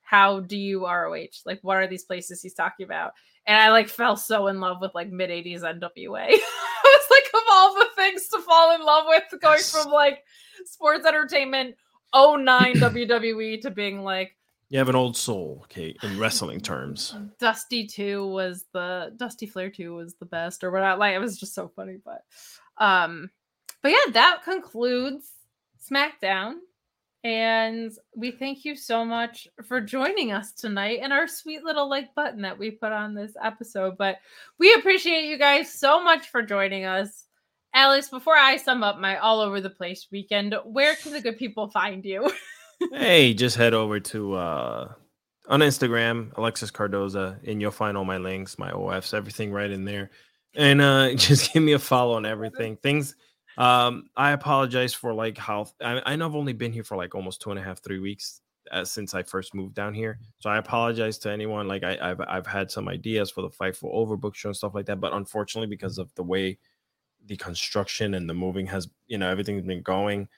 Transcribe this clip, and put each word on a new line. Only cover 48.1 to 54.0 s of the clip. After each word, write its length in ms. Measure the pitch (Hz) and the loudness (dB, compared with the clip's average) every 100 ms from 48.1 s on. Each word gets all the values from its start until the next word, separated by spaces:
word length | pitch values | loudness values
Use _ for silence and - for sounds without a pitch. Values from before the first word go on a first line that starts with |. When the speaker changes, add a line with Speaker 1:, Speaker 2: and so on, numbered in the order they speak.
| 95 | -6
Speaker 2:
links, 380 | 92 95 95 - | -6 -8 -10 -12
my 140 | 92 | -10
O 200 | 90 95 | -8 -6
Fs, 240 | 95 - | -6 -6
everything 360 | 107 101 - 107 | -8 -8 -10 -8
right 180 | 101 101 | -6 -6
in 120 | 98 | -6
there. 280 | 98 101 98 _ _ _ _ | -8 -10 -12 _ _ _ _
And, 260 | - 143 139 | 2 6 6
uh, 320 | 143 135 135 | 6 4 2
<laughs> 40 | 127 | 2
just 360 | - 139 - | 4 4 4
give 120 | 165 | 2
me 80 | 156 | 4
a 60 | 147 | 2
follow 340 | - 127 123 | 2 2 2
on 100 | 113 | 0
everything. 520 | 107 110 110 - 113 110 | -4 -6 -8 -8 -10 -6
Things, 400 | 139 147 143 - _ _ _ - | -2 -2 -2 -10 _ _ _ 0
um, 540 | 123 123 123 123 | 4 4 4 -2